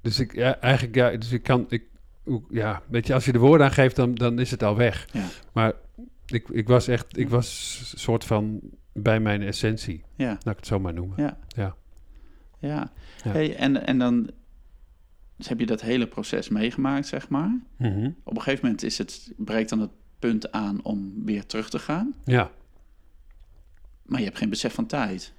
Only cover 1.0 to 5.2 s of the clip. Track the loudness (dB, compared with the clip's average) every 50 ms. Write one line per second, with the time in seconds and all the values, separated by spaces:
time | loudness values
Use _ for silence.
1 | 4 4 4 0 -4 -2 -4 -4 2 4 4 4 4 0 -4 -4 -4 -6 -20 -20
2 | -20 -20 -20 -16 -6 -4 -4 -4 -4 -4 -4 -2 -2 -2 -4 -6 -8 -2 -2 -2
3 | 0 2 2 2 2 4 4 8 10 10 10 10 8 6 6 6 4 4 6 2
4 | 2 2 2 2 2 2 2 2 0 -2 -2 0 0 2 4 4 4 2 2 -2
5 | -10 -8 -6 -6